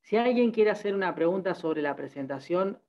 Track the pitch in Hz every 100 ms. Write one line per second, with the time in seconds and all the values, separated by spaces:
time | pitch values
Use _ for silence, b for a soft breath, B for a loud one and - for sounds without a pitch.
0 | - 214 240 240 240 214 214 208 208 196
1 | 185 151 165 190 185 175 165 156 147 143
2 | 139 143 135 135 139 175 190 202